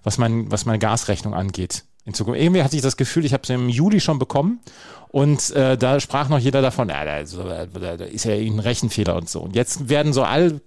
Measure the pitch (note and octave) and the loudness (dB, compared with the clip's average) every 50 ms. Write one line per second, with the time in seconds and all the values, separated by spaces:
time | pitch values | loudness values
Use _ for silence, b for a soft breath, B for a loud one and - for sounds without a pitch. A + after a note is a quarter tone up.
0 | B A2 - - A#2+ A2+ A2+ A#2 A2 G#2 - A2 - A#2 A2 G#2+ A2 G#2+ G#2+ A2+ | B -4 0 0 0 2 0 0 -2 -2 -4 -4 -2 0 0 0 2 0 0 0
1 | - - G#2 - - G#2+ G2+ F2+ F#2+ G2 F#2 - F#2 F2 - - - _ _ _ | 0 -2 -4 -2 -2 -6 -4 -4 -4 -4 -4 -6 -6 -6 -6 -10 -12 _ _ _
2 | _ - G2+ - G#2+ G2 B2 B2+ D3 E3+ F#3 F#3 D3 C3 C#3 D3+ B2+ C3+ - - | _ -10 -6 -6 -4 -4 0 2 2 4 4 4 2 2 0 0 0 0 0 0
3 | C#3 - - E3 D#3+ C#3+ A2+ C#3 - - B2+ B2 B2 B2 A#2+ A#2+ D#3+ G3+ G#3 G3 | -2 0 0 0 0 2 0 -2 0 -2 -2 0 0 0 2 2 4 4 4 4
4 | - - D#3 C3+ C3 - - C#3+ C#3+ F#3+ A#3+ A#3+ B B B B B B B B | 2 2 0 0 -2 0 0 2 2 2 0 -2 B B B B B B B B
5 | B B - C#3 C#3 D3 D3 C3 - - - C#3 C3 C3 C3 A#2+ B2+ B2+ C3+ C#3+ | B B 0 2 4 4 4 2 0 -2 0 2 2 2 2 2 2 2 2 2
6 | - - - C#3 D3 C3+ D3+ C#3 A#2 C3+ C3 C3+ C3 C3 - - B2 F#2+ D2 C#2+ | 0 -2 -2 -2 0 2 2 2 2 2 2 4 2 2 2 0 -2 -2 -2 -4
7 | D2+ D2+ D2 D2+ D2+ D2+ E2+ F2+ F#2+ F#2 F2+ D#2+ - - - F2+ F#2 - E2+ E2+ | -4 -4 -4 -6 -6 -8 -10 -10 -8 -8 -6 -8 -8 -10 -10 -10 -8 -8 -8 -8
8 | F#2 F#2 - A2 - A2+ G#2+ G#2 A2 A2 G#2+ G#2+ G#2 A#2 B2 - - A2+ - - | -10 -10 -8 -4 -2 0 0 0 0 0 -2 0 0 0 0 0 -2 -2 0 0
9 | G2+ - F2 F2 E2 - - - E2 F2 F#2+ A#2 B2 - - - C#3+ A2+ D3 D3 | 0 2 0 0 -2 -6 -8 -8 -8 -2 0 0 0 0 -2 -6 -2 0 2 2
10 | D3 D3+ C#3 C3 B2+ - A2+ D3 F3 F3 D3+ C#3+ - | 2 2 2 2 2 2 2 4 4 2 2 -2 -10